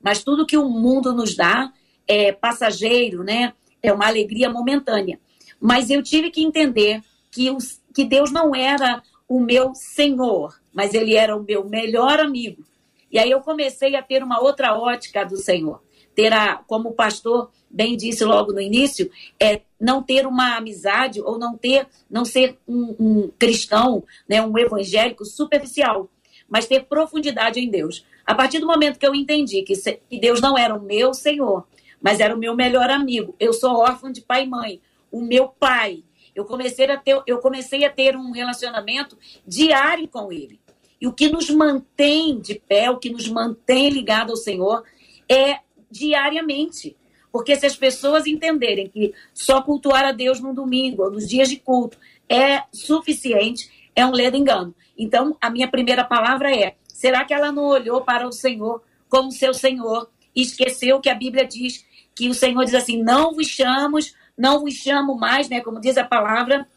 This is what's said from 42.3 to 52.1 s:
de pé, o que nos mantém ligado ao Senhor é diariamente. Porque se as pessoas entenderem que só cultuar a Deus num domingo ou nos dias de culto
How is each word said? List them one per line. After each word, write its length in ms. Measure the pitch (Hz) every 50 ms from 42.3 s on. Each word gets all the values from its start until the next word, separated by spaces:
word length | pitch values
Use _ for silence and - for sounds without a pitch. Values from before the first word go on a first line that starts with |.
| 277 220
de 140 | - - 208
pé, 360 | - _ _ 202 202 226 247
o 80 | 254 247
que 120 | - 240
nos 180 | 240 240 226 220
mantém 640 | 220 226 226 233 220 - _ - 254 254 277 285
ligado 400 | 277 277 233 214 214 220 226 220
ao 60 | 226
Senhor 460 | 233 226 214 202 180 180 196 220 - - _ _ _ _ _ _ _ _ _
é 300 | 247 262 269 277 277 - _ _ _ _ _ _
diariamente. 1080 | 220 180 277 302 294 285 277 294 302 320 330 311 277 277 311 339 - - - 160 - _ _ _ _ _ _ _ -
Porque 180 | 233 226 - 285
se 120 | 277 277
as 100 | 277 277
pessoas 500 | - 262 262 254 - - 277 294 311 294
entenderem 600 | 302 302 302 311 320 320 294 247 226 202 196 196 190
que 240 | _ 214 214 208 - - - _ _
só 260 | - - - 269 269
cultuar 440 | 269 285 294 277 - 285 269 262 277
a 60 | 269
Deus 280 | 262 220 254 254 262 247
num 140 | 247 269 262
domingo 480 | 254 269 254 254 254 262 262 247 190
ou 80 | 190 196
nos 180 | 202 214 208 185
dias 220 | 233 254 269 262
de 60 | 285
culto 420 | 277 _ - 254 247 240 220 - _ _ -